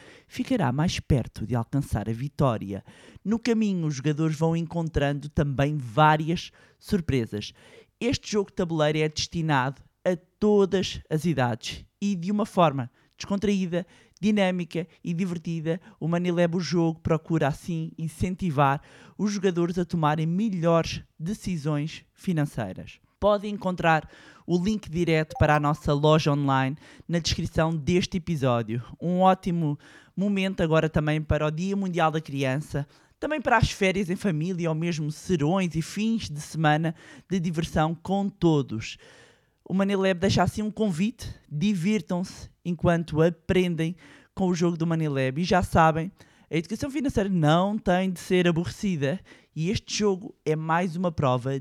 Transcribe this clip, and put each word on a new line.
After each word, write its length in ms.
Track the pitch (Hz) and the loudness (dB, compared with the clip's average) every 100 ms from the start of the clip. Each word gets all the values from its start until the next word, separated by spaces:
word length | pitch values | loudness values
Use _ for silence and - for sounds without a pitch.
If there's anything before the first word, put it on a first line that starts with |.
| - - _ | -20 -20 _
ficará 420 | - 247 254 135 | -8 -2 0 0
mais 300 | 127 175 - | 0 0 -2
perto 460 | - 139 - - 107 | 0 0 0 -8 -4
de 80 | |
alcançar 560 | 120 117 139 - 117 104 | -4 -2 -4 -2 -4 -4
a 20 | |
vitória. 720 | 117 143 - 139 107 98 98 - - - - | -6 -6 0 0 0 -4 -10 -12 -20 -20 -10
No 140 | 185 226 | -4 -2
caminho, 480 | 240 226 214 185 156 | 0 2 2 0 -2
os 80 | |
jogadores 420 | 139 156 151 160 156 | -2 -2 0 -2 0
vão 180 | 165 | 0
encontrando 760 | 165 160 170 160 147 143 143 147 | 0 -2 -4 -2 0 0 -2 -4
também 480 | - 147 127 143 151 | -2 0 0 0 -2
várias 720 | 123 107 151 156 156 175 - _ _ _ | -2 4 4 4 0 -4 -6 _ _ _
surpresas. 760 | - 202 156 135 113 107 - - - - _ - | -4 -2 0 -2 -2 -6 -8 -14 -20 -20 _ -6
Este 340 | 240 285 - | -2 -2 -2
jogo 180 | 208 202 | -2 -2
de 60 | - | -4
tabuleiro 420 | 180 165 151 156 | -2 0 2 2
é 100 | 156 | -2
destinado 720 | 151 - 170 160 139 127 143 - _ 180 | -2 -6 -4 0 2 0 -4 -14 _ -2
a 120 | 180 _ - | -2 _ -2
todas 600 | 208 208 190 190 - - - | 4 4 4 2 -2 -6 -4
as 160 | 156 | -2
idades 580 | 175 131 123 110 - - - - | 0 0 0 -2 -8 -12 -14 -6
e 160 | 202 | -4
de 160 | 190 170 | -4 -2
uma 140 | 208 | -2
forma 460 | 220 - 160 139 120 _ _ - | -2 2 2 2 -6 _ _ -14
descontraída, 680 | - 196 202 202 185 175 185 - _ - | -6 -2 0 0 -2 -4 -6 -14 _ -4
dinâmica 640 | 202 208 185 185 170 165 - _ | 0 2 2 0 -4 -6 -8 _
e 120 | - | -6
divertida, 640 | 170 185 175 170 165 156 180 - - | -4 -4 -4 -6 -6 -4 -6 -8 -8
o 80 | 156 | -2
Money 240 | 170 180 | -2 0
Lab, 260 | 175 175 170 | 2 2 2
o 40 | |
jogo, 400 | 151 170 165 160 | 0 2 2 0
procura 480 | - 160 - 160 143 | 0 0 0 0 0
assim 420 | 156 - 165 160 - | -2 -6 -6 -6 -6
incentivar 840 | 165 - 185 185 185 139 139 143 - - - - | -8 -2 -4 -2 -2 2 2 2 -6 -20 -14 -4
os 160 | 208 | -2
jogadores 460 | 202 190 170 170 185 | 0 0 2 0 0
a 60 | |
tomarem 420 | 175 175 151 156 160 | -2 0 0 0 0
melhores 760 | 180 226 185 165 165 160 165 - - | 0 -2 0 4 4 2 -6 -12 -10
decisões 840 | 160 220 - 180 143 147 151 - - | -8 -6 -4 -4 -2 -2 -4 -8 -20
financeiras. 880 | _ - 165 143 - 101 92 - - _ - | _ -2 0 0 -2 -8 -8 -14 -18 _ 0
Pode 300 | 202 208 208 | 2 2 -2
encontrar 580 | 202 185 175 170 156 - - - - - | -6 -4 0 2 2 0 -16 -20 -12 -2
o 160 | 175 | 0
link 280 | 180 220 - | 2 -2 -2
direto 440 | 156 165 156 156 - | -2 2 2 0 2
para 180 | 151 151 | 4 4
a 40 | |
nossa 340 | 147 151 - | 2 0 0
loja 380 | 143 151 156 151 | 2 6 6 4
online 440 | 143 139 135 131 151 - - - | 2 2 2 0 -4 -14 -16 -4
na 100 | 170 | -2
descrição 560 | 160 - 165 - 160 | -2 -2 -2 0 0
deste 440 | 165 135 175 - 190 | 0 2 2 2 -4
episódio. 640 | 160 160 131 120 110 117 117 - | -4 0 2 2 0 -6 -8 -6
Um 200 | 165 180 | -2 4
ótimo 580 | 185 185 196 170 151 147 - - _ | 4 4 0 -2 0 -4 -10 -20 _
momento 480 | - 202 196 190 190 | -4 -2 0 0 0
agora 280 | 165 160 156 | 2 2 2
também 320 | 160 151 156 | 0 0 0
para 240 | 151 151 151 | 0 0 0
o 40 | |
Dia 240 | 156 190 | -2 -4
Mundial 360 | 196 190 170 160 | -2 -2 0 0
da 100 | 156 | 0
Criança, 680 | 156 139 135 151 - 147 143 _ _ - | -4 -2 -2 -2 -4 -6 -8 _ _ -8
também 220 | 294 302 | -4 -2
para 160 | 254 233 | 2 4
as 140 | - | 2
férias 400 | - 190 190 175 | 2 0 2 -2
em 60 | 185 | -2
família 520 | 208 151 170 180 165 | -2 -2 -2 -2 -2
ou 60 | |
mesmo 360 | 160 170 160 151 | -2 -2 -2 -4
serões 640 | - - 180 143 190 180 | -6 -2 0 2 2 0
e 60 | 156 | -2
fins 480 | 160 - 220 226 - | -4 -2 -2 -2 -4
de 120 | 147 | -10
semana 520 | - 156 156 151 165 - - - - | -8 0 2 4 0 -4 -12 -18 -6
de 140 | 190 | -2
diversão 540 | 170 160 165 170 156 | -2 -2 -2 0 0
com 340 | 165 - 196 196 | -2 -2 -2 -2
todos. 720 | - 170 151 120 110 - - - - - _ _ _ - | 0 4 4 0 -6 -8 -14 -20 -20 -20 _ _ _ -4
O 60 | |
Money 240 | 185 196 196 | 0 2 2
Lab 240 | 190 180 | 2 2
deixa 220 | 185 202 | 2 2
assim 180 | 185 - | 2 -2
um 100 | 214 | -4
convite, 640 | - 214 156 208 - - - - | -2 0 0 -2 -4 -12 -14 -10
divirtam-se 1000 | 147 196 196 180 214 160 180 185 - - _ | -2 0 0 0 0 -2 -4 -4 -10 -18 _
enquanto 600 | 170 175 175 170 160 151 | -8 -2 2 2 0 2
aprendem 720 | 165 170 - 185 185 160 160 180 - - _ | 2 2 0 2 2 0 -4 -6 -16 -20 _
com 140 | - 185 | -2 0
o 60 | |
jogo 220 | 175 175 170 | 2 0 0
do 100 | 165 | 0
Money 220 | 165 156 | 0 0
Lab. 320 | 135 131 135 | 0 0 0
E 40 | |
já 180 | 180 185 | 2 2
sabem, 500 | 196 190 160 160 170 - - _ - | 4 4 6 4 -2 -8 -20 _ -6
a 60 | 160 | -6
educação 340 | 160 214 285 | -4 -6 -6
financeira 400 | 277 269 226 196 | -4 -2 0 0
não 480 | 185 151 170 196 214 | 2 4 4 2 -2
tem 320 | - 180 190 | 0 0 0
de 100 | 175 | -4
ser 260 | - 180 180 | 0 2 4
aborrecida 720 | 165 175 - 208 165 135 180 - - _ 151 | 2 -2 -4 -4 -2 -2 -4 -8 -20 _ -6
e 140 | 165 | -4
este 260 | 226 - - | -4 -4 -2
jogo 380 | 208 185 214 - | 0 0 -6 -8
é 100 | - | -2
mais 420 | 156 160 165 185 165 | -2 0 0 0 -2
uma 140 | 180 | -2
prova 480 | 156 143 127 123 139 | 0 0 0 -2 -6